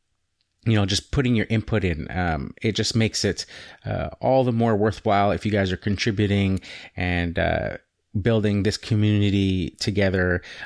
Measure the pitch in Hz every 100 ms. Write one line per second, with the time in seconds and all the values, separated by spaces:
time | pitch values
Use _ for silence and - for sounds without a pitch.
0 | _ _ _ _ _ _ - 107 98 98
1 | - - 123 117 - 110 - 110 95 78
2 | - 82 90 78 65 - 113 98 107 117
3 | 110 - 101 90 - - - - 107 104
4 | - - - 131 127 117 117 107 110 101
5 | 117 101 101 92 107 104 95 90 - 101
6 | - 101 104 101 98 95 - - - -
7 | 90 87 87 85 85 82 - - _ _
8 | _ 104 95 113 104 101 101 - - 107
9 | 107 104 101 98 98 92 85 - - 101
10 | 98 92 90 90 - -